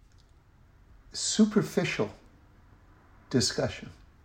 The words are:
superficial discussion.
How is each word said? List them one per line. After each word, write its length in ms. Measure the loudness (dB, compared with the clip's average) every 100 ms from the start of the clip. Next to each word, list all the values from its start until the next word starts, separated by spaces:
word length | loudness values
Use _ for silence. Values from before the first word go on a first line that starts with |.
| -20 -20 -20 -20 _ -20 -20 -20 -20 -20 -16
superficial 1000 | -8 0 4 4 4 0 0 -2 -2 -4 -6 -20 -20 -20 -20 -20 -20 -20 -20 -20 -20 -2
discussion. 640 | 0 0 0 -4 -6 -14 -18 -20 -20